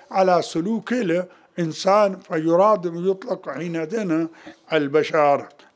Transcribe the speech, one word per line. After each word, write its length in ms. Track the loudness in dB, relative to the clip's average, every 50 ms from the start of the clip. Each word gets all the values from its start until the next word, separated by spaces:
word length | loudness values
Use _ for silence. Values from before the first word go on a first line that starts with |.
| -14 -4
على 300 | 0 2 4 4 4 2
سلوك 520 | 2 -2 -4 -4 -4 -2 -4 -4 -4 -4 -4
الإنسان، 1200 | -2 0 0 -2 -2 -4 -6 -12 _ _ _ _ -4 -4 -4 -4 -2 0 2 4 4 4 2 0
فيراد 680 | -4 -10 -6 -4 -2 0 2 4 4 4 4 4 2 0
يطلق 640 | -4 -6 -4 -2 -2 -2 -2 -4 -8 -8 -8 -8 -10
حينئذ 760 | -10 -8 -8 -6 -6 -6 -6 -4 -4 -4 -2 -2 -2 -2 -2 -4 -6 -12 -20 -20 -20 _ _ -2 0
البشر. 760 | 0 0 2 2 0 0 2 2 2 4 4 4 2 -2 -6 -18 _ -20 _ -14